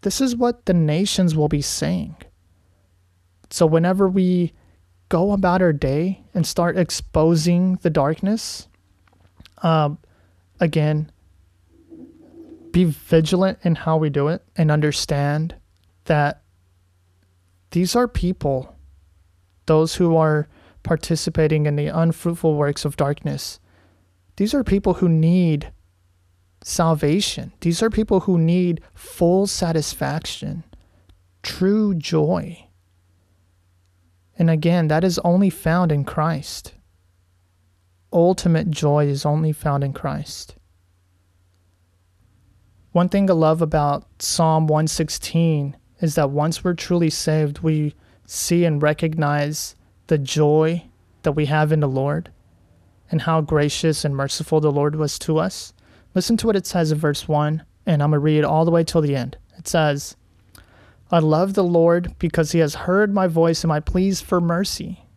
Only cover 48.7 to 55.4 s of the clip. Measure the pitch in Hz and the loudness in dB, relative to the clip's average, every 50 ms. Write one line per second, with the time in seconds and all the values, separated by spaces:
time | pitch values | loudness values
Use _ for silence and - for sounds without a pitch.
48.7 | 151 143 151 151 151 - - 160 156 160 151 147 147 147 147 147 151 - - - | 2 2 0 0 0 0 -2 -4 -2 -2 -2 0 0 0 -2 -4 -4 -8 -10 -12
49.7 | - _ _ _ _ _ _ - 170 147 139 127 - 151 151 147 151 156 156 160 | -14 _ _ _ _ _ _ -2 -2 -2 0 -2 0 0 2 4 4 4 2 2
50.7 | 170 175 - - _ _ _ _ _ _ - 156 143 151 151 135 151 156 151 151 | 0 -4 -8 -12 _ _ _ _ _ _ -4 -4 -2 0 -2 0 2 0 2 2
51.7 | 160 156 147 139 131 131 135 143 147 160 175 - - _ _ _ _ _ _ _ | 2 0 0 0 0 -2 -2 -2 -2 -4 -6 -10 -18 _ _ _ _ _ _ _
52.7 | _ _ _ _ _ _ _ _ - 156 - 170 160 160 151 147 160 151 147 147 | _ _ _ _ _ _ _ _ -4 -4 0 0 0 0 0 0 0 0 0 0
53.7 | - - - 160 151 - - 151 139 135 135 139 - - 160 - 160 156 151 151 | -2 -2 -2 -2 -2 0 -2 -4 -2 -2 -4 -4 -4 -8 -4 0 0 2 2 2
54.7 | 139 143 143 147 147 156 151 143 - - - - 160 156 | 0 2 0 0 0 -2 -4 -4 -4 -6 -4 -2 0 0